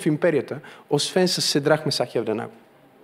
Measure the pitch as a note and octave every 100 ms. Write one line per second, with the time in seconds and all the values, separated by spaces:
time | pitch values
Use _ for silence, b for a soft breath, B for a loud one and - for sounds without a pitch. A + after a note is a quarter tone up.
0 | E3 D3+ F3+ D3 - C#3 - B B D3
1 | - F#3+ F3+ F3 - D3+ C#3+ D3+ D#3 -
2 | A#2+ B2+ A2 A2 A#2 - - _ - _